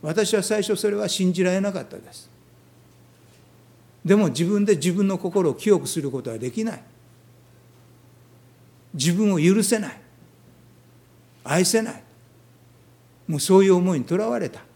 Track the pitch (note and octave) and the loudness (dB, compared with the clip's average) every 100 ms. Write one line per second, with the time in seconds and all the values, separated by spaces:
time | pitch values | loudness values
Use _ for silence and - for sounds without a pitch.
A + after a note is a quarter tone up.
0 | D#3 E3 G3+ A3 F3+ G#3+ G3 G3 G#3+ G3+ | -4 -2 0 0 0 -2 -2 -2 -2 -2
1 | G3+ - F#3 F3 F3+ F#3 G3+ F#3+ - - | -4 -2 0 0 0 0 -2 -6 -12 -16
2 | - - - - _ _ _ _ _ _ | -20 -20 -20 -20 _ _ _ _ _ _
3 | - _ - - - _ - - _ _ | -20 _ -20 -20 -20 _ -20 -20 _ _
4 | - G3+ F#3+ B2+ E3+ G#3 G3+ F#3 D#3 F3+ | 2 4 4 0 0 0 2 2 2 0
5 | G3 F#3+ F#3 F3+ E3+ B2+ - F#3+ C3+ - | 0 -2 -2 0 0 0 2 2 2 -6
6 | C#3 B2+ B2 A2+ B2 B2 A3 E2 - - | -6 -6 -8 -8 -8 -4 -6 -6 -18 -20
7 | - - - - _ - - - - - | -20 -20 -20 -20 _ -20 -20 -20 -20 -20
8 | - - - - - _ - - - - | -20 -20 -20 -20 -20 _ -20 -20 -16 -4
9 | C#3 F3 G#3+ F#3 E3 G3 A3 A3+ G3+ - | -2 2 2 4 4 4 2 -2 -4 -12
10 | - _ - _ - _ - - _ - | -20 _ -20 _ -20 _ -20 -20 _ -20
11 | _ _ _ _ - D#3 F3+ A3+ A3 - | _ _ _ _ -2 0 2 0 -2 -10
12 | - - - _ _ _ _ _ _ _ | -18 -20 -20 _ _ _ _ _ _ _
13 | _ _ - D#3 - F#3+ G3 F3+ F3+ E3 | _ _ -8 -6 4 6 6 4 2 -2
14 | A#2+ E3+ A3 A#3 D#3+ - - | -2 -4 -2 -4 -6 -10 -20